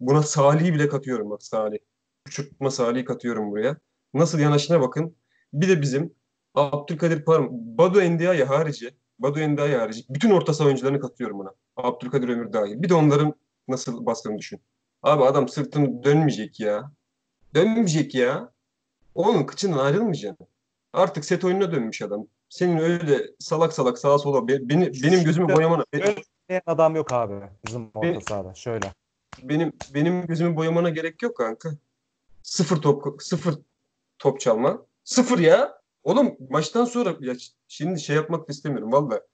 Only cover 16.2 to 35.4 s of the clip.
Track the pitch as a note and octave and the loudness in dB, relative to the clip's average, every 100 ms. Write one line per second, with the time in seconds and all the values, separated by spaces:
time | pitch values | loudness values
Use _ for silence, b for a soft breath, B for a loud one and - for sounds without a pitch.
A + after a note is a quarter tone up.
16.2 | D3+ G#2+ G#2+ - G#2 G#2 C#3 - _ _ | 4 0 -8 -6 -4 -4 -6 -18 _ _
17.2 | _ _ _ D3+ G#3+ A3+ F#3+ D#3 - B2+ | _ _ _ 2 4 2 2 0 0 0
18.2 | B2 D#3+ A#3+ _ _ _ _ _ _ - | 0 0 -8 _ _ _ _ _ _ 0
19.2 | G3 F#3+ C#3+ - G3 C#3 C#3 F3+ A3+ D#3 | 2 2 0 -2 -2 2 2 2 0 -2
20.2 | G2+ A#2+ - _ _ _ _ - F#3 E3 | -6 -12 -20 _ _ _ _ 0 0 0
21.2 | D3 F3 F3+ F#3+ F#3 D3 A2 - G2+ G#2 | -4 -2 0 0 0 -2 -4 -8 -8 -8
22.2 | - _ _ - F3+ E3 E3 F3 D#3 C3+ | -10 _ _ -2 0 2 2 0 2 0
23.2 | - - - D#3 D#3+ D#3 B2+ A#2+ C#3 C#3+ | 0 -12 -6 0 0 2 -2 0 2 2
24.2 | D3 C3+ A#2 C3+ B2 D#3 E3 C#3 D3 F#3 | 2 0 0 -2 2 2 2 0 4 4
25.2 | D#3 D#3 F3 D#3+ E3 E3 - D3 G3 G3+ | 4 2 4 4 4 2 -2 -2 -2 -2
26.2 | - _ - F#3 E3+ D#3+ D#3+ D#3+ D3 B2 | -8 _ -8 -6 -2 2 2 2 -2 -2
27.2 | A2 G2+ G2 G2 - A#2 A2 G#2+ E3+ F3 | -4 -8 -14 -16 -12 -10 -10 -4 -4 -4
28.2 | - G2+ F#2 F#2 B2 A2+ G2 - _ _ | -6 -8 -8 -12 -8 -6 -8 -12 _ _
29.2 | _ - C3 D3+ D#3+ - - C#3 E3+ F3+ | _ -20 -4 -2 -2 -6 -8 -2 0 0
30.2 | E3 D#3+ E3+ D#3+ E3 E3+ E3+ D#3 E3 - | -4 -2 -2 0 0 0 0 -2 -6 -6
31.2 | A#3 - A2+ A2+ E3 D3 _ _ _ _ | -8 -4 -6 -6 -10 -12 _ _ _ _
32.2 | _ - - - E3 D#3+ D3 C#3+ - - | _ -20 -8 -4 0 0 0 0 -4 -10
33.2 | - E3+ F3 D3 - _ _ _ _ _ | -6 -4 -2 -6 -10 _ _ _ _ _
34.2 | - - B2+ A2 C#3+ A3+ - _ - B3+ | -2 0 0 2 0 -2 -10 _ 0 2
35.2 | B3 A3 | 2 4